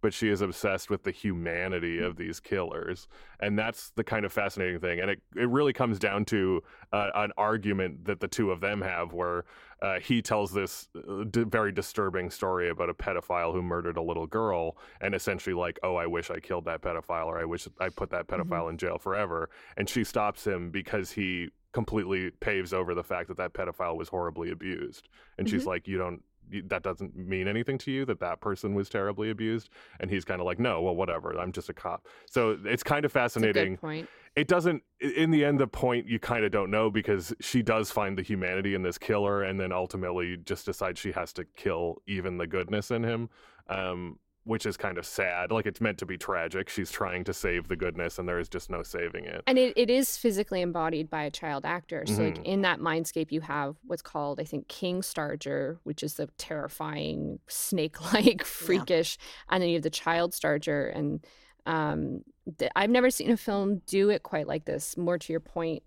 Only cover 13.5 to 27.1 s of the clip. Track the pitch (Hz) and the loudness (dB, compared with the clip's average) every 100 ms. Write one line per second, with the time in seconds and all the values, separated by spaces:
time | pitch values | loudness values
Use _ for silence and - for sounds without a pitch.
13.5 | 90 90 87 85 85 82 82 80 110 113 | 0 0 -2 -2 -2 -2 -2 -2 0 0
14.5 | 90 82 - - - 98 98 - 95 - | 0 -2 -6 -18 -6 -2 -2 -2 -2 -2
15.5 | 87 87 85 92 90 85 85 82 85 - | 0 -2 -2 -2 0 0 -2 -4 -8 -4
16.5 | 90 82 80 92 82 - 85 80 82 82 | -4 -2 -4 -2 -4 -4 -2 -2 -2 -2
17.5 | 87 - - 92 - 98 87 82 90 87 | -4 -6 -4 -4 -2 -4 -4 -2 -4 -2
18.5 | 90 82 82 90 82 - 95 101 82 80 | -2 -2 -2 -2 -2 -2 0 0 -2 -4
19.5 | - - - 101 123 110 - 104 - 110 | -8 -16 -4 0 0 0 2 0 0 -2
20.5 | 92 87 90 92 107 92 - 95 90 85 | -2 -2 -6 -4 -4 -4 -2 -2 -2 -6
21.5 | _ _ - 110 110 92 95 90 - - | _ _ -4 0 0 0 0 -2 -4 -2
22.5 | 101 90 92 90 87 85 90 85 90 90 | 0 0 0 0 -2 -2 -4 -4 -6 -6
23.5 | - 92 85 87 80 85 92 87 78 85 | -4 -6 -2 -2 -2 -4 -2 -2 -4 -6
24.5 | 85 95 82 - - - - - - - | -6 -6 -6 -8 -10 -20 -20 -18 -4 0
25.5 | 104 92 90 90 95 90 87 _ _ - | 0 0 -4 -2 -4 -2 -6 _ _ -10
26.5 | 98 90 92 95 90 98 | -10 -4 -2 -2 -4 -6